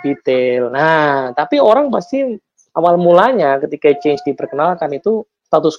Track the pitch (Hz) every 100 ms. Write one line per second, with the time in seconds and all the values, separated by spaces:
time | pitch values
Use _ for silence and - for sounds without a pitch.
0 | 143 143 - 127 127 123 120 135 160 160
1 | 147 139 127 123 151 285 233 240 285 214
2 | - 269 262 208 _ _ _ - 170 175
3 | 175 175 226 247 143 139 151 147 151 143
4 | 151 143 147 131 131 139 165 175 - 139
5 | 202 220 - _ - 160 156